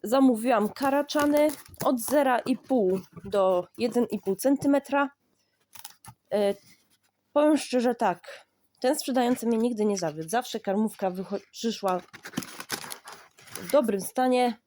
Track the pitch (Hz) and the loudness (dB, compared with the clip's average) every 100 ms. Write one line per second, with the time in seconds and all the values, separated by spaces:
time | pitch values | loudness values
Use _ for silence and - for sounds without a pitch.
0 | 214 262 269 226 240 226 208 - 269 277 | 0 4 4 4 2 2 0 -2 0 0
1 | 294 302 294 294 302 294 - - 254 247 | 0 0 2 4 2 0 -16 -4 -2 -2
2 | 226 285 269 240 - 262 - 262 190 190 | 0 0 2 0 0 -4 0 0 2 0
3 | - - 196 202 185 180 180 - 233 240 | -4 -18 -4 0 2 2 -2 -4 -2 0
4 | 233 208 - 190 262 277 285 277 - 285 | -2 -4 -4 -2 0 2 2 0 0 -2
5 | 277 _ _ _ _ _ _ - - - | -2 _ _ _ _ _ _ -20 -20 -20
6 | - - _ 202 202 202 _ _ _ _ | -20 -20 _ 0 0 -2 _ _ _ _
7 | _ _ _ 294 302 302 - 247 240 240 | _ _ _ 2 4 4 2 0 0 2
8 | 214 175 - - _ _ _ _ 254 302 | 0 -2 -8 -20 _ _ _ _ -2 0
9 | - 262 240 247 226 226 233 220 214 202 | 0 0 2 0 0 0 0 0 0 0
10 | 170 151 160 220 247 220 - 196 220 - | -4 -6 -4 -4 -4 -8 -2 0 0 -2
11 | 190 180 185 202 - - 226 208 196 180 | -6 -4 -8 -8 -10 -6 -6 -4 -2 -4
12 | - - - - - - - - - - | -6 -20 -10 -10 -10 -16 -12 -12 -12 -16
13 | - - - _ - - 180 285 233 202 | -18 -20 -20 _ -20 -16 0 0 2 -2
14 | 180 - 254 247 247 233 | -4 -2 0 2 0 -2